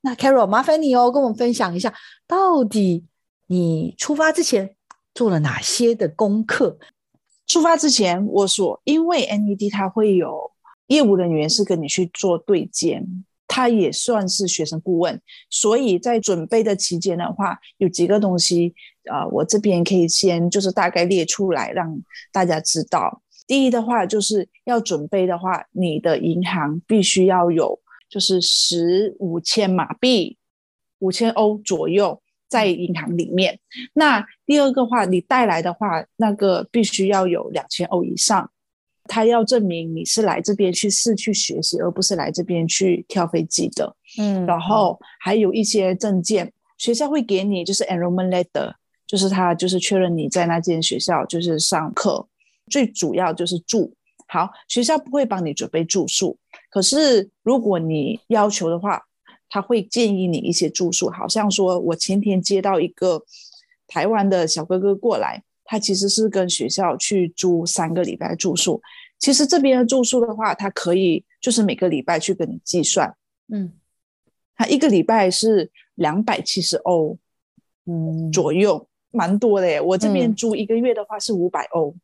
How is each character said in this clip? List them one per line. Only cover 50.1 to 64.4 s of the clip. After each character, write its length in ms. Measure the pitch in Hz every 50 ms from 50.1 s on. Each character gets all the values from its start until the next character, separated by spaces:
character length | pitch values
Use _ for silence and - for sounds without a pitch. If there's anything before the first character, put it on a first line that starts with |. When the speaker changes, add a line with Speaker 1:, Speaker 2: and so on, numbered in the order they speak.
| 170
Speaker 2:
你 120 | 165 151
在 180 | 143 - 185 170
那 120 | 170 165 170
间 220 | 170 185 170 160
学 180 | 160 - - 160
校 240 | - - 175 147 143
就 120 | - - 170
是 200 | 175 175 160 151
上 340 | 160 - 190 160 156 156 -
课， 340 | - - - 143 - - _ _ _ _ _ _ _ _ -
最 160 | - 285 254
主 260 | 220 - - 185 147 107
要 180 | 160 185 170
就 140 | 165 180 175
是 140 | - 180 170
住。 340 | _ - - 226 170 - - _ _ _ _ _ - -
好， 160 | - 165 175 196 - - -
学 160 | _ - 240 247
校 120 | 269 311
不 140 | 294 294 254
会 160 | 254 285 269
帮 180 | - 202 185 175
你 120 | 156 147
准 120 | - - -
备 120 | - 160 170
住 240 | 165 - - 151
宿， 300 | - - - 190 160 - _ _ _ - - _ _
可 140 | _ 196 190
是 440 | - 269 294 311 277 247 208 196 196 _ _
如 180 | _ 214 262 262
果 200 | 226 208 190 170
你 400 | 165 160 160 151 139 127 - - _
要 200 | _ 233 214 202
求 220 | 208 202 - 180 165
的 80 | 170
话， 240 | 175 185 202 196 - _ _ _ _ _ _ _ _ _ _
他 100 | - 202
会 220 | 190 - 240 226
建 340 | 185 _ - 247 233 214 202
议 120 | 185 185
你 100 | 180 165
一 140 | - - -
些 180 | 170 - 180 151
住 220 | - - 185 170
宿。 180 | 170 - 180 -
好 180 | 170 180 -
像 220 | - - 220 208 202
说 300 | 185 202 196 185 180 180
我 160 | - 170 165
前 260 | 165 - - 190 202
天 180 | 202 208 196 185
接 220 | 175 - 202 190
到 180 | 190 202 196 170
一 80 | 165 175
个 340 | - - 185 185 165 151 - _ - - - - - - _ _ _ _ _
台 180 | _ - 165 151
湾 240 | 202 226 208 196 196
的 180 | 190 180